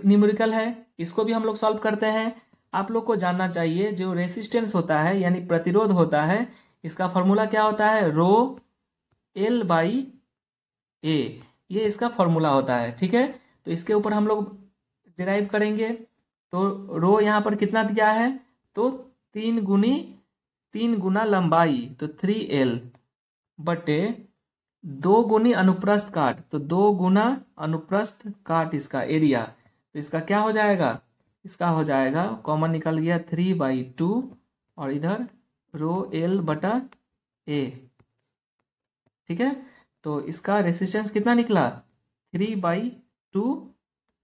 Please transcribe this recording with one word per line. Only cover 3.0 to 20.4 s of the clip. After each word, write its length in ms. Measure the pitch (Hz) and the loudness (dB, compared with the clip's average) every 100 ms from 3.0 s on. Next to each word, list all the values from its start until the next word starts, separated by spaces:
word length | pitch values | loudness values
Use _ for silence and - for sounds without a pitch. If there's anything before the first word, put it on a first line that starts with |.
| 226 | -2
को 100 | 214 | -2
जानना 320 | 180 180 185 | 0 0 -2
चाहिए 440 | 170 165 170 214 | -2 -2 0 -2
जो 220 | 185 185 | -2 -4
रेजिस्टेंस 640 | 175 175 226 214 233 220 190 | -2 -4 -6 -4 -2 0 -2
होता 240 | 165 151 | 0 0
है 180 | 160 196 | 2 2
यानी 260 | 175 180 - | 0 0 0
प्रतिरोध 460 | 170 175 196 220 | 0 2 2 4
होता 320 | 180 160 147 | 4 4 2
है, 240 | 156 202 240 - _ _ | 2 0 -2 -10 _ _
इसका 240 | 165 - 185 | -12 -4 -2
फॉर्मूला 380 | 180 185 202 220 | 2 2 2 2
क्या 180 | 214 | 2
होता 260 | 214 208 214 | 2 4 4
है, 220 | 220 180 | 4 2
रो 480 | 151 175 214 262 262 - _ _ _ _ _ _ - | 2 4 4 4 -2 -18 _ _ _ _ _ _ -4
एल 280 | 214 240 | 0 0
by 400 | 190 165 170 247 262 - _ _ _ _ _ _ _ _ | 2 2 2 -2 -6 -12 _ _ _ _ _ _ _ _
ए, 380 | 156 156 113 - - _ - | -2 0 -2 -8 -20 _ -8
ये 100 | 190 | -2
इसका 260 | 214 208 240 | -2 -2 -2
फॉर्मूला 400 | 233 175 160 156 | 0 2 2 4
होता 280 | 135 131 123 | 2 2 0
है। 140 | 117 120 | -2 -4
ठीक 160 | 185 | 0
है, 140 | 233 277 - _ _ - | 2 0 -4 _ _ -8
तो 60 | |
इसके 220 | 170 - | -6 0
ऊपर 200 | 214 214 | 0 0
हम 140 | 208 208 | 0 2
लोग 280 | 214 196 - - _ _ _ _ - | 0 -2 -10 -20 _ _ _ _ -8
डिराइव 300 | 180 202 202 | -2 -2 0
करेंगे। 420 | 214 214 214 220 226 - _ _ _ _ | 0 0 0 -2 -4 -12 _ _ _ _
तो 440 | 175 196 196 - 160 | -2 -2 -2 -6 0
रो 220 | 175 214 | 4 4
यहाँ 220 | 208 214 | 4 2
पर 140 | 214 208 | 0 0
कितना 280 | 208 220 | 0 0
दिया 260 | 214 208 214 | 0 2 2
है, 280 | 220 240 262 - _ _ - | 4 0 -2 -12 _ _ -4
तो 140 | 247 262 - _ _ 214 | -2 -4 -12 _ _ -6
तीन 280 | 220 233 | -4 -2
गुनी 500 | 190 196 226 294 - - _ _ | 0 2 2 0 -4 -16 _ _